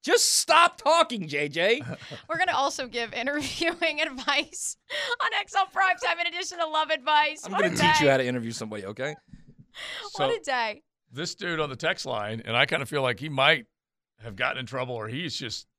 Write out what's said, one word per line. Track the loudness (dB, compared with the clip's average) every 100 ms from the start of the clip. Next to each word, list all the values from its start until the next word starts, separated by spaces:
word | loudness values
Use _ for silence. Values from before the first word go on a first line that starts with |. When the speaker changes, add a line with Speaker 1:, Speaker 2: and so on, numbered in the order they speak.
Speaker 1:
Just | 4 4 4 2
stop | 6 6 6 4
talking, | 4 4 4 0 -4
J | -2 -2
J. | 0 2 2 -2 -12 -12
Speaker 2:
<laughs> | -16 -8
We're | -2
gonna | 0 2
also | 0 -2 -8
give | -6 -6
interviewing | -4 -2 -2 -4 -2 -2 0 -2 0
<laughs> | -4
advice | -2 0 0 -2 -8 -10 -10 _ -6 -4 -2
on | -2 -2
X | -2
L | 0 0
Primetime | 2 2 2 0 0
in | -2
addition | -4 -8 -4
to | -2
love | 0 0
advice. | -2 2 4 2 -2 -6
Speaker 1:
I'm |
Speaker 2:
What | 0
Speaker 1:
gonna | 0
Speaker 2:
a | 4
Speaker 1:
teach | 4 6
you | 6
Speaker 2:
day. |
Speaker 1:
how | 4
to | 2
interview | -2 -6
somebody, | -8 -8 -8 -8
okay? | -6 -8 -8 _ -20 -20 -20 -20 -16 -12 -12
Speaker 2:
What | -12
Speaker 3:
So, | -2 0
Speaker 2:
a | 0
day. | -2 -2 -2 -6 _ _ _
Speaker 3:
this | -10 -10 -6
dude | -4 -2
on | -2
the | -2
text | -2 -2 -4
line, | -4 -4 -6 -2
and | 2
I | 4
kinda | 2 0
feel | 0
like | 0 -2
he | -4
might | 4 4 4 0 _ _ _ _ _
have | -16 -4
gotten | -2 -2
in | -6
trouble | -6 -6 -6
or | -8
he's | -8 -8 -8
just | -8 -10 -14